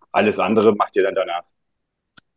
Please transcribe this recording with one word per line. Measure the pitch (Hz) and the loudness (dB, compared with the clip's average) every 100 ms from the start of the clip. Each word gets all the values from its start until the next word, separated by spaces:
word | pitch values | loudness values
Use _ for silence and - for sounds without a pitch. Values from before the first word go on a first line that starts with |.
| _ | _
Alles | - 107 95 | 0 0 0
andere | 92 110 107 | 0 2 2
macht | 104 - 101 | 2 -2 0
ihr | |
dann | 95 | -2
danach. | 95 90 85 - _ _ _ _ _ _ _ _ | -2 -6 -8 -12 _ _ _ _ _ _ _ _